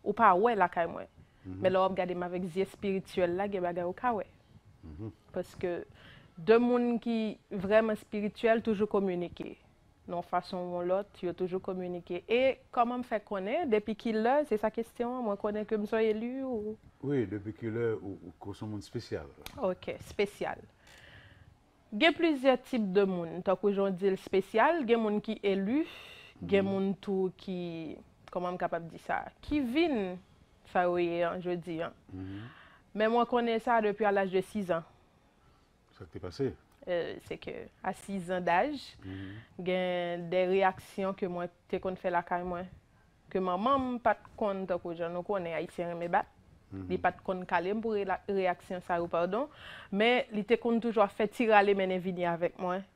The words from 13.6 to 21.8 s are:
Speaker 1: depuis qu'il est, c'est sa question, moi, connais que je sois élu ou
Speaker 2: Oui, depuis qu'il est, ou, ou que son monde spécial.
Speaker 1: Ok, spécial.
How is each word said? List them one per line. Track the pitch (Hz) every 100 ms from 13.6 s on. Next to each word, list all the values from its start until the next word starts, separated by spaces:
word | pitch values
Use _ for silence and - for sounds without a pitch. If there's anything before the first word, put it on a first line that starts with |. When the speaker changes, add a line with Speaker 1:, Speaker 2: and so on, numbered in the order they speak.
| 320
Speaker 1:
depuis | 214 208
qu'il | 214 233 220
est, | 226 285
c'est | 294 214
sa | 220
question, | 233 226 - 240 247
moi, | 226
connais | 202 214 208
que | 214 214
je |
sois | 208 220
élu | 220 214 233 262
ou | 262 233 214 220 - _
Speaker 2:
Oui, | 135 139 104
depuis | 104 98
qu'il | 104 113
est, | 113 117
ou, | 110 98 87
ou | 85 -
que | 101
son | 98 107
monde | 107
spécial. | - 120 - 98 71 - - -
Speaker 1:
Ok, | 202 180 - -
spécial. | - - 202 - 165 - - _ - - - - - - - _ _ _